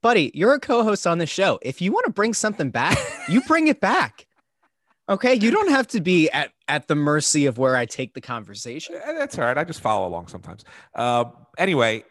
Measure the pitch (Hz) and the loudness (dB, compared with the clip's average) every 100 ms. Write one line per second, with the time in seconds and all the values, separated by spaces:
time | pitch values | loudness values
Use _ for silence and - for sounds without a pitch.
0 | 233 233 135 - 202 285 - 240 220 196 | 2 2 0 0 2 2 0 0 2 0
1 | 180 170 160 - 190 - 123 - 180 381 | 0 0 -2 0 0 0 -4 -4 -2 0
2 | 494 - 220 208 214 208 139 117 147 539 | -2 0 -2 0 -2 -2 -4 0 0 0
3 | 508 - - 196 - 320 311 - 196 330 | -2 -8 0 0 2 2 2 2 2 0
4 | - - - _ _ _ _ _ _ _ | -2 -6 -20 _ _ _ _ _ _ _
5 | - 196 247 254 226 392 392 269 254 220 | -4 0 2 4 4 4 4 2 0 -2
6 | 165 175 156 139 139 _ - 147 - 147 | 2 4 4 0 -4 _ -6 -4 -2 0
7 | 147 151 - 156 143 117 131 127 117 - | 2 0 0 2 0 2 2 2 -2 -6
8 | 127 135 - 117 101 98 120 139 - - | -10 -10 -10 -12 -12 -16 -14 -12 -14 -12
9 | 285 320 277 - 120 135 170 - 113 107 | -8 -6 -6 -2 -2 0 -4 -4 -2 -2
10 | 92 85 87 92 82 110 - - - - | -2 -6 -12 -16 -18 -20 -20 -20 -14 -4
11 | 120 120 120 - _ - 190 151 117 110 | 0 0 -2 -8 _ -4 0 2 2 0
12 | - | -8